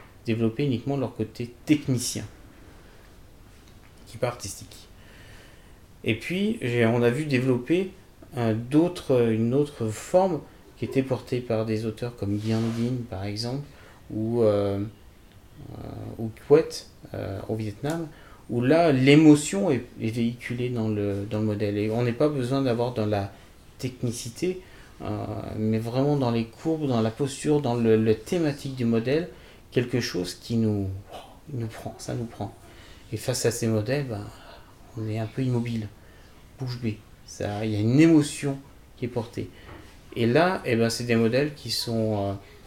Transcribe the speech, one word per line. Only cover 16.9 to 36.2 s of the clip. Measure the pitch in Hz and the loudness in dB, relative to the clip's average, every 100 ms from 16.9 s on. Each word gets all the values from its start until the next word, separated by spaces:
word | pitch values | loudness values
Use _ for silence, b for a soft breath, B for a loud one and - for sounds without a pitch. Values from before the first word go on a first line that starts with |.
| - - | -20 -12
euh, | 101 101 98 - | -8 -6 -8 -6
au | 110 | -4
Vietnam, | 107 101 143 165 156 B B B B | -6 -6 -4 -4 -6 B B B B
où | 120 | 0
là, | 123 160 170 | 4 6 6
l'émotion | 135 131 147 160 147 - 196 196 | 6 8 10 10 10 6 0 2
est, | 127 - - | 0 -2 -6
est | 110 | -4
véhiculée | 117 117 120 - 120 123 | 0 -2 -2 -6 -4 -4
dans | 120 110 | -2 -2
le, | 104 101 101 101 | 0 -2 -2 -4
dans | 107 | -2
le | 107 | 0
modèle. | 104 104 104 | 0 -2 0
Et | 107 | 0
on | 110 | 0
n'est | 123 | 0
pas | 117 151 | 2 0
besoin | 147 120 135 | 0 -2 0
d'avoir | 135 117 120 | 0 0 -2
dans | 123 107 | -2 0
la | 104 101 B B B - - | 0 -2 B B B -20 -10
technicité, | 127 - 123 110 117 - 180 185 B B B B | -10 -6 -6 -4 -8 -6 -4 -4 B B B B
euh, | - 107 107 107 - 107 | -8 -6 -6 -8 -8 -4
mais | 110 110 | 0 0
vraiment | 113 123 143 147 | -2 0 2 2
dans | 127 | 2
les | 117 113 | 0 -2
courbes, | - 160 160 147 | -4 -2 -2 0
dans | 117 | 2
la | 110 | 0
posture, | 110 139 - 147 147 | 0 -4 -4 0 2
dans | 135 | 2
le, | 120 113 110 | 2 4 4
le | 110 110 | 4 2
thématique | - 180 160 143 139 131 | 0 0 0 -2 -6 -2
du | 117 | 0
modèle, | 113 117 147 175 B B B B | 0 2 0 -2 B B B B
quelque | - 123 123 | -2 0 0
chose | 117 - 90 - | -2 -4 -6 -8
qui | - 117 | -4 0
nous, | 110 104 98 95 - B B B - | 2 0 -2 -6 -12 B B B -12
nous | 135 113 | -8 -8
prend, | - - - | -8 -12 -12
ça | - | -8
nous | 123 113 | -6 -8
prend. | - 101 - B B B B B | -8 -10 -12 B B B B B
Et | 107 | -8
face | - 123 120 | -4 0 0
à | |
ces | 113 117 | 0 0
modèles, | 110 104 139 135 | 0 0 -2 -4
ben, | 104 104 - B B B B - 117 | -8 -10 -16 B B B B -16 -8
on | 110 | -6
est | 110 | -4
un | 110 | -4
peu | - | -2
immobile, | 131 123 120 113 107 - B B | 0 0 -2 -4 -6 -12 B B